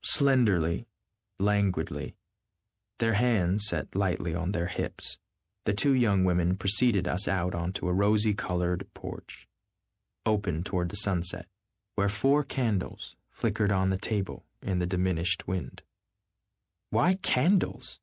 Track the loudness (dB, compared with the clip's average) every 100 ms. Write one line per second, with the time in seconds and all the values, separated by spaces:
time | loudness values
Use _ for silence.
0 | -4 0 2 4 4 4 2 0 -4 _
1 | _ _ _ _ 0 2 2 0 -2 -4
2 | -6 -8 _ _ _ _ _ _ _ _
3 | 0 2 2 2 2 0 0 -4 -4 -2
4 | 0 0 -2 -2 -2 -2 -2 -2 -4 -4
5 | -10 -10 _ _ _ _ -4 -2 2 2
6 | 2 4 2 2 2 0 -2 0 2 2
7 | 0 -2 0 0 0 -2 -4 -4 -2 2
8 | 2 2 0 -2 -2 0 0 -2 -4 -10
9 | -8 -8 -10 -18 -20 _ _ _ _ _
10 | _ _ 0 0 0 -2 -2 -2 -2 -2
11 | -2 0 -2 -6 -10 _ _ _ _ -2
12 | -2 0 2 2 0 -2 0 0 -2 -8
13 | -16 -18 _ -4 -2 2 2 4 2 0
14 | -2 -2 -2 -6 _ _ -4 -2 0 0
15 | 0 0 -2 -4 -2 -4 -4 -10 -20 _
16 | _ _ _ _ _ _ _ _ _ 0
17 | 2 2 0 0 4 4 2 -4 -10 -14